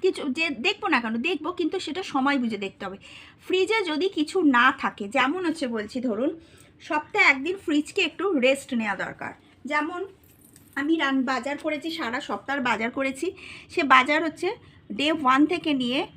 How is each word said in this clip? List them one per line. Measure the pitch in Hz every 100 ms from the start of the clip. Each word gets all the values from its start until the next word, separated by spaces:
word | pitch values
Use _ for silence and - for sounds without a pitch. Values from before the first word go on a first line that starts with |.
কিছু | 370 - 294
যে | 262 330
দেখবো | 220 349 415 392
না | 262
কেন, | 226
দেখবো, | 233 311 330 311
কিন্তু | 359 320 381
সেটা | 330 302
সময় | - 277 269 277
বুঝে | 240 208
দেখতে | 196 - 196
হবে। | 196 - - - - -
ফ্রিজে | 370 381 453
যদি | 339 302 381
কিছু | 370 302 381
না | 302 247 247 269
থাকে, | 214 - 202
যেমন | 262 262 349 339
হচ্ছে | 311 254
বলছি, | 226 208 254
ধরুন | 247 208 285 - - - - -
সপ্তাহে | - 302 302 415
একদিন | 359 269 302 381
ফ্রিজকে | - 294 294 -
একটু | 339 - 381 311
রেস্ট | 247 277 -
নেওয়া | 240 214 190
দরকার। | 180 - - - _ _
যেমন | - 302 302 349 392 - - _ - - -
আমি | - 294 320
রান-, | 277 269
বাজার | 254 262 254 285
করেছি, | 311 302 320
সারা | 330 240 254
সপ্তাহ | 294 202 - 277
বাজার | 247 214 233
করেছি, | 262 269 269 339 - - - -
সে | -
বাজার | 285 262 262 294
হচ্ছে | 330 311 349 - - - -
ডে | 202 294
ওয়ান | 320 262 262 302
থেকে | 339 330
নিয়ে | 277 247 269 -